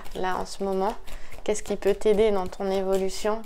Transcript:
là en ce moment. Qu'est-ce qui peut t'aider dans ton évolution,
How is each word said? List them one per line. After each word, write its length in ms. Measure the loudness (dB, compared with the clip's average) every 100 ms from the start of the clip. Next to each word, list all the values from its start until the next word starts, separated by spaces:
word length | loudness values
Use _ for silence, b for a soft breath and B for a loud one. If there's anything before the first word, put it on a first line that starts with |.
| -6 -2
là 220 | -2 -2
en 80 | -4
ce 180 | -4
moment. 300 | -2 0 0 -2 B B B B
Qu'est-ce 200 | -2 -2
qui 140 | -2 0
peut 180 | 2 2
t'aider 340 | 4 6 4
dans 140 | 4 -2
ton 240 | -4 -2
évolution, 720 | 0 2 2 2 0 -2 -2